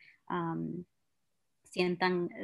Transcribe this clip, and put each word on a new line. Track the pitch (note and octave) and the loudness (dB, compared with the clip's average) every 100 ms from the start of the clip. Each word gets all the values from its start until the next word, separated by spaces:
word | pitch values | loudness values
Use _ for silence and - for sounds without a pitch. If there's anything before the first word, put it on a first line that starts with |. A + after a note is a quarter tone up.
| - - - | -20 -16 -4
am, | F3+ E3 E3 - F3+ - _ _ _ _ _ _ _ | -2 -2 -2 -4 -6 -10 _ _ _ _ _ _ _
sientan, | - F#3 F3+ F3 F#3 F3+ F3 - | -8 0 2 4 2 2 0 -4